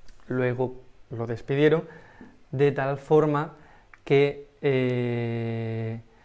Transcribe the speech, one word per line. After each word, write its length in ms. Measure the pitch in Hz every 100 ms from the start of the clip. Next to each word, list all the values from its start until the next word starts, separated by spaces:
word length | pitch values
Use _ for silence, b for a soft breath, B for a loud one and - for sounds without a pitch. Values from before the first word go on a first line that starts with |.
| - - -
luego 560 | 127 127 123 127 - - - -
lo 160 | 113 117
despidieron, 580 | 113 - 139 151 160 170 B B B B B -
de 220 | 131 143
tal 260 | 135 135 139
forma 560 | - 151 151 147 160 - B B B -
que, 440 | - 139 143 143 - _
eh, 1400 | 147 131 127 123 120 120 117 117 117 113 113 113 113 117 - b